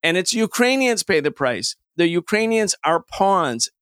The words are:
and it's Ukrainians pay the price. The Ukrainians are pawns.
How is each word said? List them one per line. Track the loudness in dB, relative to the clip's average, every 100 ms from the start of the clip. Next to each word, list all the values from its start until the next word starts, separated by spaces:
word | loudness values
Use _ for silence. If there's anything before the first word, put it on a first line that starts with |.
and | 0 0
it's | 0
Ukrainians | 0 -2 2 2 2 2 0
pay | 0 0
the | 0
price. | -2 -4 -2 -6 -8 _ 0
The | 0
Ukrainians | 0 -2 -2 2 0 0 -2
are | 0 0
pawns. | -2 -2 2 2 0 -2 -6 _